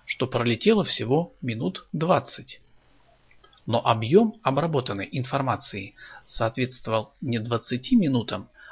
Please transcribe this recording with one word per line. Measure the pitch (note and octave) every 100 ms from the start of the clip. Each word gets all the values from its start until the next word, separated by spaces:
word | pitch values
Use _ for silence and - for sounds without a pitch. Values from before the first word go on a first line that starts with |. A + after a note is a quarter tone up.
что | - - B2
пролетело | A#2+ A#2+ A#2 G#3 A3
всего | - - A2 C#3+ F3 -
минут | C3 A2 E3 F#3 -
двадцать. | D#3 D#3+ D#3 - - - - _ - _ _ _ _ _ - - _ -
Но | A2+
объем | - A2+ A2+ F3+ A3+ -
обработанной | C#3 C3+ E3 D3 A#2+ G2 G2
информации | C3 B2 C#3 C3 G#2 - G#2 G2 - - -
соответствовал | - - A2+ C3 B2+ - - A2 G#2+ _
не | D3 A#2
двадцати | A2+ A#2 - B2+ - A#3+
минутам, | E3 B2+ G#2 G2 - - -